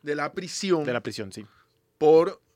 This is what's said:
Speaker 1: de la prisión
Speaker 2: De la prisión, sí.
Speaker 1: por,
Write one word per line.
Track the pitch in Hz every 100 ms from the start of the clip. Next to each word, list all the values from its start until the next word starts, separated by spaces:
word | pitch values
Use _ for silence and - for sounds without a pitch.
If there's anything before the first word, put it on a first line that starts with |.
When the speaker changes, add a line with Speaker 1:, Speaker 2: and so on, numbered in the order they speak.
Speaker 1:
de | 147
la | 147 151
prisión | 190 180 - 196 170
Speaker 2:
De | 143
la | 120
prisión, | 120 110 101
sí. | 110 107 _ _ _ _ -
Speaker 1:
por, | 151 160 175 - _